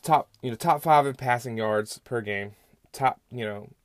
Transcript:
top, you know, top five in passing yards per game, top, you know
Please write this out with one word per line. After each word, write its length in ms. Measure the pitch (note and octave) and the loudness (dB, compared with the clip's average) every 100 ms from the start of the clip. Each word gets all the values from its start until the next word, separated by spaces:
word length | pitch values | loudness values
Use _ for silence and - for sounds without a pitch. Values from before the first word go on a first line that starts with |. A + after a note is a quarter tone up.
top, 280 | - D3+ - _ | 2 2 2 _
you 80 | B2+ | -10
know, 60 | A2+ | -4
top 260 | E3+ D3+ | 0 2
five 240 | E3 D3+ C#3 | 6 4 4
in 100 | C3 | -2
passing 420 | B2+ A#2+ B2 A2+ | -2 -2 -2 -4
yards 420 | G#2+ G#2+ G#2+ - | 0 0 -2 -12
per 220 | _ A#2+ | _ -6
game, 340 | G#2 G2+ G2+ G#2 _ _ _ | -4 -6 -8 -14 _ _ _
top, 300 | - C3 - _ | -2 -2 -2 _
you 140 | A#2+ G#2+ | -10 -8
know 240 | G2+ G#2 _ | -8 -14 _